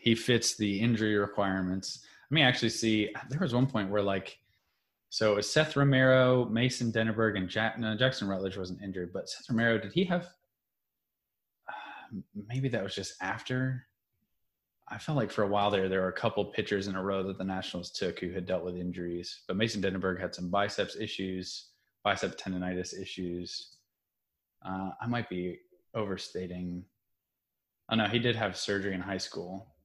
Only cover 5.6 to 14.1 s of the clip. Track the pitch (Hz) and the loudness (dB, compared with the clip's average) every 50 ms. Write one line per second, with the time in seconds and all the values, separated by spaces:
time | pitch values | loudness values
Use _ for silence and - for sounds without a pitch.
5.6 | 156 151 - 139 139 139 135 131 131 131 131 131 127 127 127 123 120 107 107 117 | 4 4 4 4 6 6 6 8 8 8 8 8 8 8 6 4 4 2 2 2
6.6 | 123 127 - - 120 113 110 110 110 110 104 113 110 110 101 95 92 85 - 107 | 2 2 2 0 -2 0 2 2 2 2 2 4 2 2 2 0 -2 -2 0 0
7.6 | 110 110 - 110 113 110 110 104 127 131 - - 104 98 95 92 95 95 92 98 | 0 0 -2 -2 -2 -2 2 2 2 2 2 0 -2 -2 -2 -2 -2 -4 -4 -4
8.6 | 92 92 90 - 101 98 90 92 90 87 95 95 - - - - - - 120 113 | -6 -8 -8 -8 -8 -8 -6 -6 -6 -6 -6 -8 -8 -8 -12 -12 -6 -2 0 2
9.6 | 117 117 113 104 104 98 - 170 190 175 180 180 175 - - _ _ _ _ _ | 4 4 4 2 0 0 0 0 2 2 0 -2 -2 -6 -16 _ _ _ _ _
10.6 | _ _ _ _ _ _ _ _ _ _ _ _ _ _ _ _ _ _ _ _ | _ _ _ _ _ _ _ _ _ _ _ _ _ _ _ _ _ _ _ _
11.6 | - - - - - - - - - - 110 92 - _ - 101 104 110 120 135 | -14 -12 -12 -12 -12 -14 -16 -16 -16 -12 -12 -12 -12 _ -14 -14 -10 -6 -4 -2
12.6 | 135 127 117 107 98 95 - 101 92 - - - 90 95 107 120 - - 127 127 | -2 0 -2 -2 -4 -4 -6 -8 -8 -8 -10 -8 -6 -6 -6 -6 -6 -4 -2 -2
13.6 | 131 131 131 127 - _ _ _ _ _ | 0 -2 -2 -4 -8 _ _ _ _ _